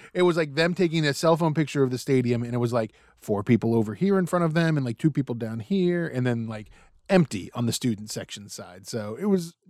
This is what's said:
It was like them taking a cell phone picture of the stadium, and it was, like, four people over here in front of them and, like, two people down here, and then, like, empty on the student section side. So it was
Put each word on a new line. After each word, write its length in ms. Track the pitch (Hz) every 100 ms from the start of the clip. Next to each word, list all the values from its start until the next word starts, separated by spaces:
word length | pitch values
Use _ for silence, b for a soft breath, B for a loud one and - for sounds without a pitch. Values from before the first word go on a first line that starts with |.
| B
It 100 | 185
was 120 | 180 165
like 180 | 151 139
them 180 | 170
taking 320 | 180 170 165 151
a 80 |
cell 240 | - 165 160
phone 160 | 165
picture 280 | 156 147 143
of 100 | 131
the 60 | 127
stadium, 460 | - 131 120 117
and 100 | 120
it 40 | 123
was, 160 | 117
like, 180 | 120 110 _ b b
four 200 | - 101
people 320 | 113 113 117
over 200 | 113 107 -
here 240 | 190 190
in 60 | 175
front 180 | 175
of 100 | 165
them 220 | 165 165 151
and, 100 | 123
like, 120 | 110
two 120 | 160
people 240 | 143 131
down 280 | 117 113 117
here, 440 | - 196 175 175 165
and 200 | 127 123
then, 180 | 117 113
like, 220 | 107 - b b b -
empty 400 | 196 151 101 -
on 140 | - 117
the 40 |
student 380 | - 123 104 107
section 380 | - 95 104 101
side. 360 | - 90 90 -
So 300 | 120 104 117
it 80 | 208
was 280 | 190 170 -